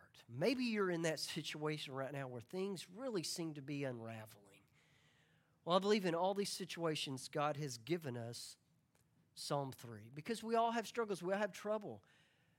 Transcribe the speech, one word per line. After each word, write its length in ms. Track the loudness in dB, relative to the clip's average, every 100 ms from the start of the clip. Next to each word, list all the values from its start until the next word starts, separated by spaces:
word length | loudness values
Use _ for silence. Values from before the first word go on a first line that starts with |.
| -20 -20 -12 2
Maybe 240 | 2 4
you're 300 | 2 2 4
in 100 | 4
that 160 | 2 2
situation 760 | -2 -4 -4 -2 0 0 -2
right 200 | -2 -2
now 160 | -2 -4
where 120 | -6
things 460 | -6 -2 -2 -2 -6 -6
really 280 | -2 0
seem 300 | 0 0 -2
to 80 | -2
be 200 | -4 0
unraveling. 800 | 0 -2 -6 -8 -10 -16 -20 -20 _ _ _ -20 _ _ _ _ _ _
Well, 120 | 4 6
I 40 |
believe 260 | 6 4 4
in 80 |
all 200 | 4 4
these 180 | 2 0
situations, 760 | -2 -6 0 0 0 -2 -4 -4
God 240 | 0 0 0
has 220 | -4 -6
given 380 | -2 -2 0 -4
us 400 | -4 -8 -10 -14 _ _ _ _ _ _ _
Psalm 380 | -10 -2 0 0 -6
three 360 | -12 -12 -12
because 300 | -12 -4 -4
we 100 | 2
all 160 | 4 6
have 160 | 2 0
struggles, 340 | -2 0 0
we 120 | 2
all 60 | 2
have 100 | 0
trouble. 500 | -2 -2 -2 -2 -12 -14 -20 _ _ _